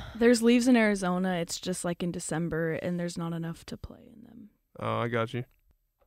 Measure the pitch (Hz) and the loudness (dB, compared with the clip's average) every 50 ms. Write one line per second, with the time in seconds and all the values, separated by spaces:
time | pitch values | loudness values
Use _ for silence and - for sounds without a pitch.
0 | - - - 220 233 233 247 226 226 233 240 247 233 262 247 233 220 208 208 190 | -12 -10 -2 4 6 6 6 6 6 6 6 6 6 6 6 6 6 4 2 0
1 | 185 180 180 180 185 185 185 170 170 - - - - 185 185 - - 180 175 - | 0 -2 0 0 0 -2 -2 -2 -4 -6 -8 -8 -6 -6 -6 -4 -4 -4 -4 -4
2 | 185 175 170 175 - - 165 160 170 165 160 160 165 160 160 - - 180 180 175 | -4 -4 -6 -6 -6 -4 -4 -4 -4 -2 -4 -4 -4 -4 -4 -4 -4 -4 -4 -4
3 | 175 175 175 175 170 165 170 165 165 165 165 - - - 226 - - - - - | -6 -6 -6 -6 -6 -6 -6 -6 -6 -8 -10 -10 -12 -12 -12 -12 -12 -14 -16 -18
4 | - - - - - - - - - 208 _ _ _ _ - - - 113 113 110 | -20 -20 -20 -20 -20 -20 -20 -20 -20 -20 _ _ _ _ -14 -8 -6 -4 -2 -2
5 | 113 120 117 117 113 113 - 120 123 _ _ _ _ _ _ _ _ _ _ _ | -2 -2 0 -2 -2 -2 -4 -8 -8 _ _ _ _ _ _ _ _ _ _ _
6 | _ | _